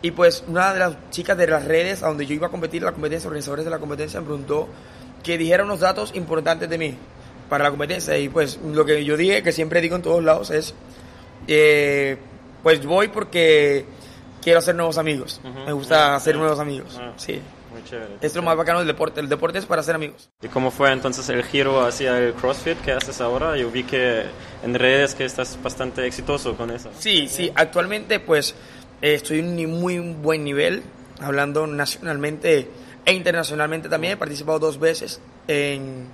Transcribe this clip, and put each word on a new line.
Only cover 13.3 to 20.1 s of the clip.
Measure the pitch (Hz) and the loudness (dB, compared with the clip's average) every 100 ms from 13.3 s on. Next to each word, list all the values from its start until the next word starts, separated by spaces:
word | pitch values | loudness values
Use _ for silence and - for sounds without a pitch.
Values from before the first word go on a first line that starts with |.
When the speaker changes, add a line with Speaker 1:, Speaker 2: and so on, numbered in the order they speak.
| 175 165 151 147 139 131 - - - - - | 4 6 8 6 2 -2 -18 -20 -20 -20 -6
Speaker 1:
quiero | - 170 | 6 6
hacer | 170 170 | 6 0
nuevos | 165 147 | 0 0
amigos. | 156 143 127 - | 0 -2 -4 -12
Speaker 2:
Ujú. | 131 131 139 | -12 -12 -6
Speaker 1:
Me | |
gusta | 135 127 156 147 | -6 4 6 6
Speaker 2:
Ah, | 139 | 4
Speaker 1:
hacer | 156 151 | 2 2
Speaker 2:
sí. | |
Speaker 1:
nuevos | 156 147 | 2 0
amigos, | 147 135 - 120 | -2 -6 -10 -14
Speaker 2:
Ah, | 120 123 | -14 -12
Speaker 1:
sí. | - - - - - | -8 -8 -10 -20 -18
Speaker 2:
muy | 117 | -18
chévere, | - 120 110 | -12 -12 -12
Speaker 1:
Es | 101 | -6
lo | 151 | -4
Speaker 2:
chévere. | 170 170 | -2 0
Speaker 1:
más | 160 | 0
bacano | 165 175 | 2 0
del | 165 | 0
deporte. | - 156 - | -2 -4 -4
El | 143 | -4
deporte | 147 165 180 | -2 -2 -4
es | 202 | -2
para | 165 | -2
hacer | 147 160 | 0 -4
amigos. | 151 | -4